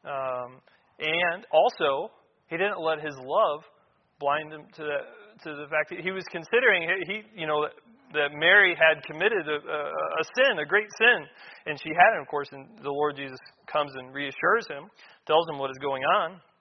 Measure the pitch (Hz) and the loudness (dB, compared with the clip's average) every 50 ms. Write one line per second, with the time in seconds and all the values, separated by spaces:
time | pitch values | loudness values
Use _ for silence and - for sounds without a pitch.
0 | _ 143 143 135 135 131 127 123 123 123 127 131 _ _ _ _ _ _ _ _ | _ -8 -8 -6 -4 -4 -4 -6 -8 -10 -14 -20 _ _ _ _ _ _ _ _
1 | 156 156 160 175 180 175 170 190 226 _ - 156 185 247 - - 165 143 139 139 | -4 -2 0 2 0 0 0 -4 -6 _ 4 6 6 6 2 2 0 0 0 0
2 | 180 220 _ _ _ _ _ _ _ _ 165 165 190 208 202 185 160 160 160 151 | -4 -8 _ _ _ _ _ _ _ _ -2 -2 -2 -2 -2 -2 -2 -2 -2 -2
3 | 151 151 143 135 127 127 151 202 220 170 147 156 - - _ _ _ _ _ _ | -4 -8 -10 -10 -8 -2 2 2 2 2 0 -4 -8 -18 _ _ _ _ _ _
4 | _ _ _ _ 143 139 143 156 156 151 156 156 147 - - - 156 151 147 139 | _ _ _ _ -2 0 0 0 -2 -8 -14 -16 -18 -20 -14 -10 -6 -4 -4 -4
5 | - - - - - - - - - 165 151 143 147 139 156 156 151 - 180 - | -6 -8 -18 -20 -20 -20 -20 -16 -14 -12 -12 -12 -10 -2 -2 -2 -2 -2 -6 -6
6 | - 185 190 190 180 - - 170 156 - - 233 254 233 196 175 165 170 180 190 | -6 -6 -6 -6 -8 -8 -10 -10 -6 0 2 4 4 4 4 2 2 -2 -2 -4
7 | 175 147 196 214 214 214 _ 202 160 156 151 151 151 147 - - _ _ _ _ | -4 -6 -8 -10 -10 -16 _ -8 -4 0 0 0 0 -2 -6 -14 _ _ _ _
8 | _ _ 147 151 147 143 151 147 160 170 190 208 196 185 170 151 165 160 156 147 | _ _ -2 -2 -2 -2 -2 2 4 6 8 8 6 6 4 6 4 4 4 2
9 | 135 - 156 156 180 220 233 196 156 151 151 147 151 160 160 151 143 147 156 156 | -4 -14 -6 0 0 2 2 0 -2 -2 -4 -4 -4 -6 -6 -4 -4 -4 -4 -4
10 | 156 160 160 160 160 - - - 262 277 220 165 151 147 175 208 214 202 - - | -4 -2 -2 -4 -4 -4 2 2 2 2 2 0 -2 0 0 0 0 0 -4 2
11 | 220 240 240 180 147 - - - - - - - _ - 151 139 - 160 156 170 | 4 4 4 2 -2 -10 -18 -20 -20 -20 -20 -14 _ -10 -10 -8 -8 -6 4 6
12 | 180 214 226 170 139 - - 143 139 135 139 139 135 131 113 - 131 139 139 143 | 6 6 6 2 -6 -6 -6 -6 -6 -6 -12 -18 -18 -20 -20 -10 -8 -6 -2 0
13 | 147 147 143 139 143 135 131 131 - - _ _ _ - - 151 147 143 135 135 | 0 -2 -2 -4 -10 -10 -10 -14 -16 -20 _ _ _ -6 -2 -2 -2 -2 -6 -14
14 | 127 127 135 139 143 139 131 - 160 175 202 233 202 - 151 139 156 202 _ _ | -16 -12 -10 -8 -8 -8 -6 -2 2 2 2 2 0 -6 -12 -14 -14 -18 _ _
15 | - - - _ _ - 156 160 170 160 151 139 139 135 131 131 139 143 135 131 | -20 -20 -20 _ _ 4 4 4 4 2 -6 -6 -6 -6 -6 -4 -4 -4 -4 -2
16 | 131 151 180 208 180 160 190 175 _ _ _ _ | 2 2 2 2 2 -2 -8 -14 _ _ _ _